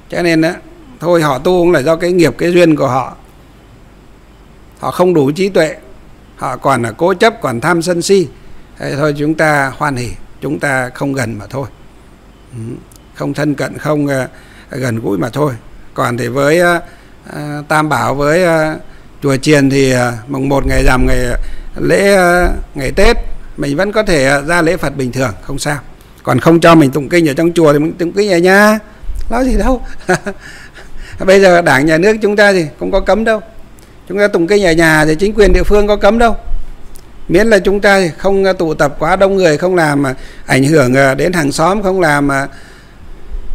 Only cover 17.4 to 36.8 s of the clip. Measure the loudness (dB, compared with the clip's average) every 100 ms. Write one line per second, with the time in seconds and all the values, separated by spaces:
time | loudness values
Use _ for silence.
17.4 | -10 -10 -2 -2 0 0 -2 -2 0 2
18.4 | 2 0 -2 -6 -12 -20 -20 -6 -2 -2
19.4 | 2 2 4 2 2 2 0 -4 -8 -6
20.4 | -2 0 0 2 4 4 4 2 0 -2
21.4 | -4 -6 -8 -4 0 2 4 4 4 4
22.4 | 2 -2 -6 -8 -4 4 4 4 0 -6
23.4 | -8 -8 -4 -2 0 0 0 2 2 0
24.4 | 0 0 2 0 -2 -4 -6 -4 -4 -6
25.4 | -10 -8 -6 -6 -10 -20 -20 -10 -2 0
26.4 | 4 4 6 6 6 2 -2 0 0 0
27.4 | 0 2 4 4 0 -4 -4 -2 0 2
28.4 | 4 4 4 2 -4 -12 -8 -6 -2 -2
29.4 | 0 0 0 -2 -4 -8 -4 -4 -4 -12
30.4 | -14 -20 -20 -20 -14 -12 -12 -4 2 6
31.4 | 6 4 4 2 2 2 2 2 0 2
32.4 | 4 2 -2 -6 -4 -2 0 0 0 -2
33.4 | -4 -18 -20 -20 -20 -20 -10 -2 0 0
34.4 | 0 2 2 4 4 4 2 0 0 4
35.4 | 4 6 4 4 4 4 4 4 2 0
36.4 | 0 -2 -2 -8